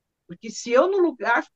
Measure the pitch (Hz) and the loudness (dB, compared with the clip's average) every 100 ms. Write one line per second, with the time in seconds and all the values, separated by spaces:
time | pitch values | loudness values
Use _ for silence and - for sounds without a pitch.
0 | _ _ - 175 226 - 240 240 359 392 | _ _ -20 -18 -16 -12 0 2 4 2
1 | 339 254 208 247 - | 0 0 -2 -2 -2